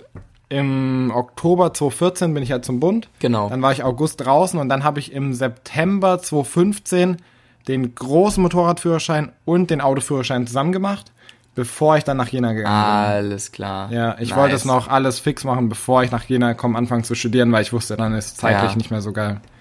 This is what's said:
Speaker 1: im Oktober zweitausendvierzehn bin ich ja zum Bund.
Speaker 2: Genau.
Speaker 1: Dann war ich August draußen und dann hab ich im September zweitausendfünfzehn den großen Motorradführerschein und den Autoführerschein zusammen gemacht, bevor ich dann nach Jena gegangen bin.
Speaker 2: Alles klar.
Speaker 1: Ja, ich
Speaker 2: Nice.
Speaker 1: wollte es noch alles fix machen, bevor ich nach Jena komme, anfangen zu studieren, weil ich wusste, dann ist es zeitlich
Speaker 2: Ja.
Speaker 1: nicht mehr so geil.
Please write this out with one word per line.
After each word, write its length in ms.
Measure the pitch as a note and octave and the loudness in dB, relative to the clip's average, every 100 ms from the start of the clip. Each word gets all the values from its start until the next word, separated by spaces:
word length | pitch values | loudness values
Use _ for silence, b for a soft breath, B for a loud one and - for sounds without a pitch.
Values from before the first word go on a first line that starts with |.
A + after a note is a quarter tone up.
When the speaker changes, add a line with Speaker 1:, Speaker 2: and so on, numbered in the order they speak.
| - - - _ _ | -18 -20 -20 _ _
Speaker 1:
im 640 | C#3 C#3 C3+ C3 C3 B2+ | -2 -2 0 0 0 0
Oktober 600 | A#2 A#2+ - E3 F3+ F3 | -2 -4 -2 2 4 2
zweitausendvierzehn 600 | - D3 - F3+ F3+ F3 | 2 -2 0 0 0 -2
bin 100 | D3 | -2
ich 60 | B2+ | -2
ja 120 | B2+ | -4
zum 180 | B2 B2+ | -2 0
Bund. 300 | D#3+ A3+ - _ | 2 0 -4 _
Speaker 2:
Genau. 300 | B2+ A#2 G#2 | 0 0 0
Speaker 1:
Dann 120 | B2+ | 0
war 100 | C3 | 0
ich 120 | C3+ | 2
August 380 | C3+ B2 D#3 - | -2 -2 -2 -2
draußen 360 | B2+ C#3+ F3+ E3+ | 2 2 2 0
und 100 | C3 | 0
dann 140 | C3+ | 0
hab 140 | D3 C#3+ | 0 -2
ich 140 | C#3 | -6
im 200 | C#3 C#3 | -6 -4
September 840 | B2 C3 A#2 - - F3 G3 F#3+ F3+ | -2 -4 -6 -8 -2 0 2 2 0
zweitausendfünfzehn 960 | - D3+ C3+ - F#3 G3+ - F3+ F3+ F3 b b b b - | 0 -2 0 2 2 0 -2 2 2 0 b b b b -4
den 260 | C3 B2 A#2+ | -2 -2 -6
großen 460 | B2+ D#3 G#3 G3 | 0 4 4 4
Motorradführerschein 880 | F3+ F3 E3+ E3+ F3 E3 - D#3 D3 - - | 2 4 2 2 0 0 0 -2 -2 -8 0
und 240 | F3 F3+ | 2 2
den 100 | D#3 | 2
Autoführerschein 680 | C3+ C3+ - C#3+ B2 B2+ A#2+ | 2 0 0 -2 0 -2 -2
zusammen 240 | B2 D3+ | 0 0
gemacht, 400 | F#3 G3 G3 - b b b b | 0 -2 -4 -10 b b b b
bevor 440 | - A#2+ - D3+ D3+ | -6 -6 0 4 4
ich 60 | D3+ | 2
dann 120 | C3+ | -2
nach 120 | A#2+ | -2
Jena 240 | C3 B2 | -2 -2
gegangen 200 | A2 G#2 | 0 0
bin. 80 | G#2 G#2+ G#2 G#2 | 2 4 2 2
Speaker 2:
Alles 380 | G#2 G2+ G2+ - | 0 -2 -6 -10
klar. 400 | - G2+ F#2+ G2 | -10 -8 -8 -4
Speaker 1:
Ja, 240 | A#2 A#2 A2+ | -2 -2 -2
ich 100 | A#2 | -4
Speaker 2:
Nice. 80 | A2+ | 2
Speaker 1:
wollte 180 | C#3 C3+ | 2 2
es 80 | C#3 | 2
noch 220 | B2+ A#2 | 0 2
alles 320 | C3+ C3+ A#2+ | 2 2 0
fix 240 | - C#3 | -4 -4
machen, 240 | C#3 B2 A#2+ | -2 0 0
bevor 320 | G#2 - B2+ | -2 2 2
ich 80 | B2 | 2
nach 120 | A#2 | -2
Jena 300 | - B2+ A#2+ | -2 0 0
komme, 240 | A#2 B2+ A2+ | 0 -2 -2
anfangen 260 | A#2+ A#2+ | 0 -2
zu 100 | A2+ | -2
studieren, 380 | A#2+ A#2 A#2+ A#2+ | -4 0 2 4
weil 100 | A2+ | 4
ich 120 | G#2 | 2
wusste, 240 | A#2+ - G#2+ | -2 -4 -4
dann 160 | A2 | -2
ist 120 | A2 - | -2 -6
es 80 | - | -4
zeitlich 360 | A#2 G2+ G2+ | 0 2 2
Speaker 2:
Ja. 60 | G#2+ | 0
Speaker 1:
nicht 120 | A2 | -2
mehr 120 | A2 | -4
so 100 | G#2 | -4
geil. 300 | G#2 G#2 G#2 b b | -4 -4 -6 b b